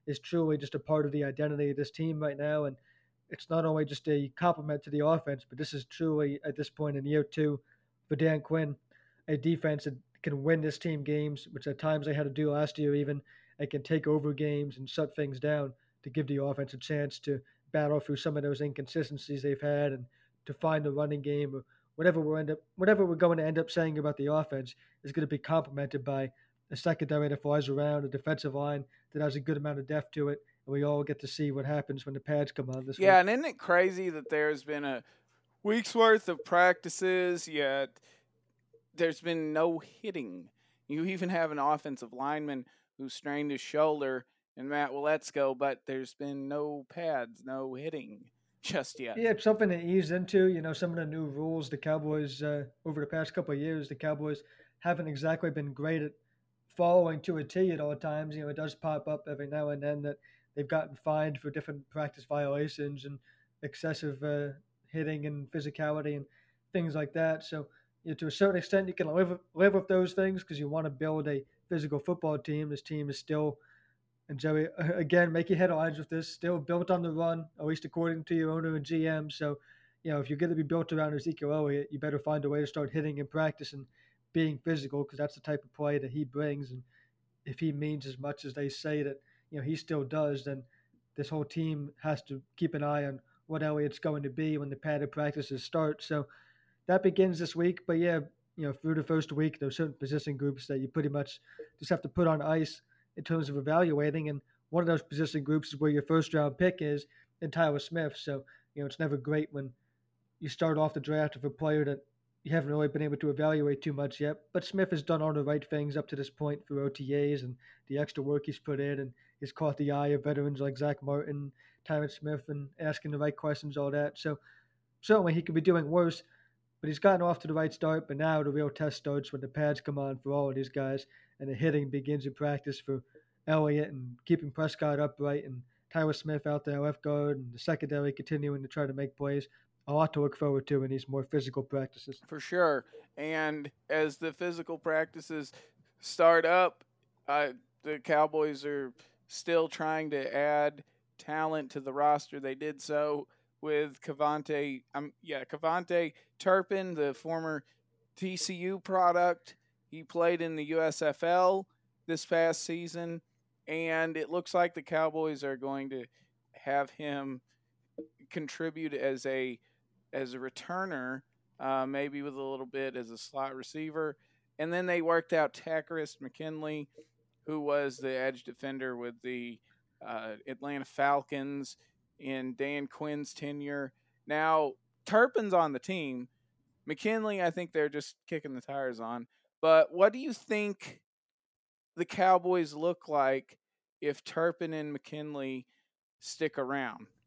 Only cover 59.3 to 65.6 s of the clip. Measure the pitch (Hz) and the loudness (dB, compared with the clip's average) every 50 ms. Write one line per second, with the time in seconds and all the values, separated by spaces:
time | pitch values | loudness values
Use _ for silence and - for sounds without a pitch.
59.3 | 147 135 143 139 147 151 151 147 147 143 143 147 147 147 143 147 143 - _ - | -8 -8 -6 -4 -4 -2 -2 -2 -2 -2 -2 -2 -2 -2 -2 -6 -6 -8 _ -20
60.3 | _ _ _ _ - 147 143 - 165 156 151 - 139 - - 156 151 156 151 156 | _ _ _ _ -6 -6 -2 0 0 0 0 -2 -8 -6 -2 0 2 2 2 0
61.3 | 143 131 - 147 - 151 - - 147 143 139 _ - 151 151 143 - 143 123 - | -2 -6 -8 -6 -6 -6 -8 -8 -10 -12 -12 _ -6 -6 -6 -6 -6 -10 -8 -4
62.3 | 147 147 147 139 139 143 147 135 - - 147 143 143 131 131 143 143 131 _ _ | -2 0 0 0 0 0 -2 -2 -4 -6 -6 -6 -6 -8 -12 -12 -14 -14 _ _
63.3 | _ _ _ _ _ - - 143 - - - 165 151 - 160 147 139 131 143 151 | _ _ _ _ _ -12 -10 -10 -10 -6 -4 -4 -4 -2 -4 -6 -6 -4 -2 -2
64.3 | 147 143 143 143 139 143 _ _ _ _ _ _ - 160 156 156 156 151 147 147 | 0 0 -2 -4 -6 -12 _ _ _ _ _ _ -6 -4 -4 -2 -4 -4 -4 -6
65.3 | 147 147 139 - - 160 | -6 -8 -8 -6 -6 -6